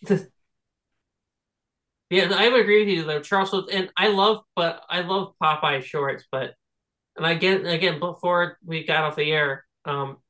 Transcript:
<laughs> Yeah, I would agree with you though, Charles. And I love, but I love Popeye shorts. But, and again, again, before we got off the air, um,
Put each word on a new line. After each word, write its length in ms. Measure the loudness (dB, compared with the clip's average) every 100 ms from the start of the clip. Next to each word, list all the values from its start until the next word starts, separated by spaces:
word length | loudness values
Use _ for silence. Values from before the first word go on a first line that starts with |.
<laughs> 80 | -2 -2 -2 _ _ _ _ _ _ _ _ _ _ _ _ _ _ _ _ _ _
Yeah, 200 | 2 2
I 140 | 4 4
would 120 | 4
agree 240 | 6 4
with 40 | 4
you 100 | 0
though, 160 | -2 -4
Charles. 320 | 0 0 0 -2 -2
And 180 | -4 -4 0
I 120 | 2
love, 360 | 4 2 2 -4
but 280 | -2 -2 -2 -6
I 120 | -6
love 340 | -2 -4 -4 -2
Popeye 400 | 0 0 -2 -2
shorts. 420 | -4 -4 -4 -6 -8
But, 240 | -8 -8 -12 _ _ _ _ _ -6
and 100 | -2
again, 400 | 0 2 0 0
again, 320 | 0 0 -2
before 600 | -6 -4 0 0 0 -4
we 200 | -10 -8
got 200 | 0 0
off 120 | 0 -2
the 160 | 0
air, 320 | 0 0 -4 -10 _
um, 340 | -6 -6 -6 -10